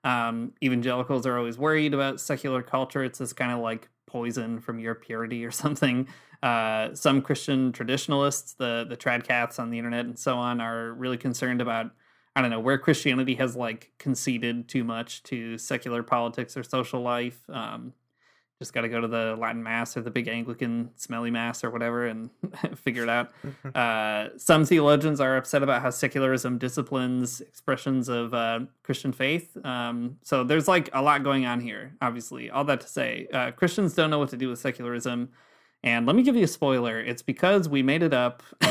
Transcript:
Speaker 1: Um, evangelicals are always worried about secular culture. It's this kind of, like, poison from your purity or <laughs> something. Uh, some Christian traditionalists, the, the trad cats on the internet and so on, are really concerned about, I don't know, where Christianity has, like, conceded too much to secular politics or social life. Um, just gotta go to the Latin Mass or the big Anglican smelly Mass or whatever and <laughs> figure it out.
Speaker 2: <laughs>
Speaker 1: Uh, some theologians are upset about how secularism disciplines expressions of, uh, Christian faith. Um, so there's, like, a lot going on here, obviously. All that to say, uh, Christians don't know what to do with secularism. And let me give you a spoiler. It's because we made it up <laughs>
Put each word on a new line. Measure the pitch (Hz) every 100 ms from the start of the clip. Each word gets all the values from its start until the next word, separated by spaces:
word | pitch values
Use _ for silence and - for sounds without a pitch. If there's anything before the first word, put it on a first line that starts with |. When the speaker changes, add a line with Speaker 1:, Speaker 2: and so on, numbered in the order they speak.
Speaker 1:
Um, | 131 120 117 117 120 -
evangelicals | 131 123 127 123 123 131
are | 127 123
always | 117 117
worried | 151 156 151
about | 139 135 -
secular | - 139 139 127
culture. | 123 131 131 139
It's | 127 -
this | 123
kind | - 123
of, | 120
like, | 113 113 - _
poison | _ 120 120 120 113 117
from | 120 117
your | 113
purity | 113 - 113 113 120
or | 120
<laughs> | -
something. | 147 143 135 123 131 - - -
Uh, | 127 117 110 110 110
some | 147 147 135
Christian | 139 139 - 131 127
traditionalists, | 117 117 135 - 139 139 - -
the, | - 123 117 117
the |
trad | 117 127 120
cats | 117 120 117 -
on | 117
the | 117
internet | 120 117
and | 120 120
so | 139 123
on, | 120 120
are | 117 117 117
really | 120 127 123
concerned | 127 120 127 123
about, | 120 113 117 - _ _ _
I | 135
don't | 123
know, | 113
where | 123 135
Christianity | 160 143 143 127 131
has, | 127 127 123
like, | 117 110 - -
conceded | 139 127 135 120 120 120 117
too | 131
much | 117 113 120 -
to | - 123 113 113
secular | - 123 123 120
politics | 117 123 117 127 117
or | 131
social | 117 131 117 127
life. | 123 120 123 123 -
Um, | 127 110 117 123 - _ _ _ _ _ -
just | -
gotta | 120 113
go | 117
to | 117
the | 117 113 110
Latin | 117 117
Mass | 113 117 120
or | 123
the | 117
big | 123 117
Anglican | 117 117 117 120 117 117 -
smelly | - 117 117
Mass | 117 117 117
or | 117
whatever | 117 117 120 120
and | 113 113 _ 175
<laughs> | - -
figure | 120 131 120
it | 117
out. | 120 123
Speaker 2:
<laughs> | - 139 135 135
Speaker 1:
Uh, | 127 117 110 107 107 107
some | - - 156
theologians | 156 170 147 147 156 143
are | 131 131
upset | - 143
about | 139 120
how | 131
secularism | - 139 139 135 131 123 120
disciplines | 127 147 127 131 127 127 123 -
expressions | - - - 131 139 131 123
of, | 120 117
uh, | 120 113 117 120 _
Christian | - 131 135
faith. | 123 135 165 - -
Um, | 135 123 117 120 120 143
so | - 135
there's, | 123 160 170
like, | 180 -
a | 135
lot | 143 139
going | 139 135
on | 123 120
here, | 120 104 127 -
obviously. | 123 117 - 127 117
All | 135
that | 147 127
to | -
say, | - 120 - -
uh, | 131 123
Christians | - 175 196 180
don't | 170 156
know | 147
what | 135
to | 123
do | 131
with | 117
secularism. | 135 120 120 120 127 120 123 - _ _ _ _
And | 123 117 120
let |
me | 214
give | 262
you | 240
a | 165
spoiler. | - 143 127 117 113
It's | 113 120
because | - - 180 202 160
we | 139
made | 131 160
it | 165
up | 127 123 - -
<laughs> | - -